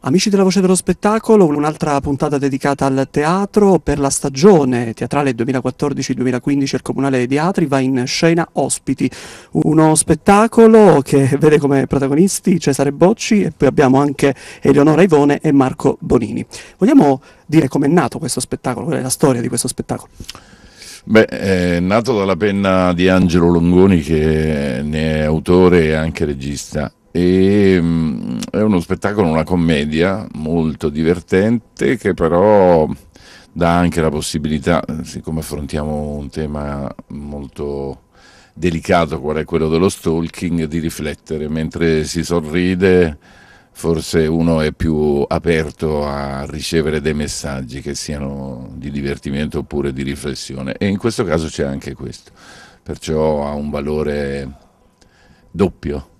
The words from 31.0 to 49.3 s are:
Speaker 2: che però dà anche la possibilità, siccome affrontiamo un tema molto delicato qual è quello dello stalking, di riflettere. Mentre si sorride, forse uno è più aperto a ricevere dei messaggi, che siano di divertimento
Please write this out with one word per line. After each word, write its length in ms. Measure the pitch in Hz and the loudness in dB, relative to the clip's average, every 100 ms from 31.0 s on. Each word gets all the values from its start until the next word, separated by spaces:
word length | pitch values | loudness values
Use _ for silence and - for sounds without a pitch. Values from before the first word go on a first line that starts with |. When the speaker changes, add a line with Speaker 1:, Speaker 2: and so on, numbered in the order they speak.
| 80 87 - 92 104 117 _ _ - 131 | 0 0 0 0 2 0 _ _ -2 -2
Speaker 2:
che 180 | 101 | -2
però 760 | 85 85 87 101 104 92 85 78 - - _ - - _ | -2 0 2 4 6 6 4 2 -4 -14 _ -20 -20 _
dà 240 | - 85 85 | -2 0 2
anche 240 | 87 85 | 2 0
la 100 | 80 | -2
possibilità, 720 | 73 78 82 76 76 71 85 - 78 | -2 -6 -6 -4 -4 0 -2 -2 -10
siccome 380 | 73 - - 80 | -10 -12 -8 -8
affrontiamo 760 | 78 73 69 78 76 76 76 | -8 -10 -8 -6 -6 -6 -6
un 160 | 73 69 | -8 -10
tema 580 | - 76 73 71 71 69 - - | -8 -8 -6 -8 -8 -10 -14 -16
molto 960 | 71 71 71 69 - 73 71 69 67 _ _ _ _ _ | -16 -14 -14 -14 -12 -10 -8 -10 -12 _ _ _ _ _
delicato 680 | - 87 82 76 90 80 69 | -4 -4 -2 2 2 2 -2
qual 180 | 69 78 | -6 -6
è 60 | |
quello 240 | 76 85 78 | -4 -2 0
dello 200 | 80 95 | 0 0
stalking, 760 | - - 82 82 - 90 82 78 | -2 -4 -4 -4 -6 -6 -4 -4
di 120 | 80 | -4
riflettere. 680 | 80 - 76 73 - 78 76 | -6 -6 -10 -10 -10 -8 -6
Mentre 560 | 78 80 78 82 80 | -6 -6 -2 0 0
si 180 | 76 85 | -2 -6
sorride, 960 | 78 85 76 82 90 92 95 90 85 73 _ _ _ - _ | -4 -4 -2 -2 -2 0 2 4 2 -2 _ _ _ -20 _
forse 540 | - 82 82 78 85 80 | -10 -4 -4 -2 -2 0
uno 340 | 82 82 80 | 0 0 0
è 120 | 76 | -2
più 520 | - 82 78 76 71 71 | -4 -4 -2 0 -2 -2
aperto 800 | 82 78 80 78 - 80 76 73 | -4 -2 -2 -2 -6 -6 -4 -6
a 380 | 71 71 69 71 | -6 -8 -10 -10
ricevere 540 | 73 73 82 76 76 | -10 -4 -2 -2 -2
dei 140 | 73 | -4
messaggi, 640 | 76 71 - 73 67 65 64 | -4 -6 -8 -10 -10 -10 -12
che 140 | 71 69 | -12 -12
siano 760 | - 73 69 69 67 64 65 | -10 -8 -8 -10 -12 -14 -16
di 160 | 64 69 | -14 -10
divertimento 680 | 69 69 69 76 | -8 -8 -8 -8